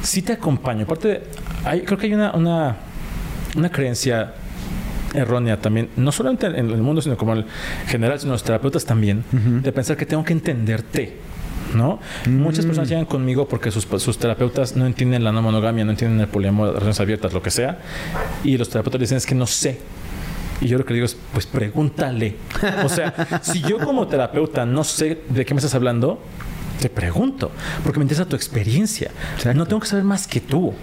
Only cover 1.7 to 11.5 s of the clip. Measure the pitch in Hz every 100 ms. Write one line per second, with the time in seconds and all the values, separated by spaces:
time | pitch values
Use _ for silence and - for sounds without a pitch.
1.7 | 170 180 196 220 208 208 165 165 170 151
2.7 | 104 - - - - - - - 151 170
3.7 | 175 135 120 131 117 107 - - - -
4.7 | - - - - - 117 123 120 104 110
5.7 | 110 117 - 131 - 254 254 214 156 117
6.7 | 113 117 160 156 117 107 110 110 - -
7.7 | - - 123 113 143 143 123 - 113 135
8.7 | 160 - 113 104 101 117 131 110 123 135
9.7 | 135 123 151 156 156 160 165 175 127 110
10.7 | 110 - - 117 - - - -